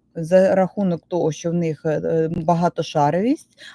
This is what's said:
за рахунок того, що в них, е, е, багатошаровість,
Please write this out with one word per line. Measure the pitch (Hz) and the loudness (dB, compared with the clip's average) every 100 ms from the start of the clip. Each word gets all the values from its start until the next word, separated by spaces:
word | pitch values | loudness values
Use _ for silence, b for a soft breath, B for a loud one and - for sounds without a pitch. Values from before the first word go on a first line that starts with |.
| _ - | _ -10
за | 160 185 190 190 | 2 4 6 4
рахунок | 185 - 196 170 - | 0 0 -2 -2 -4
того, | 175 151 | -2 -2
що | 147 170 | -2 -4
в | |
них, | 175 165 151 160 | -2 -2 -4 -4
е, | |
е, | 151 165 165 160 170 | -2 -2 0 -2 -2
багатошаровість, | 160 170 175 - 165 156 143 165 226 311 - _ B | -2 0 0 -2 -4 0 0 0 0 -2 -6 _ B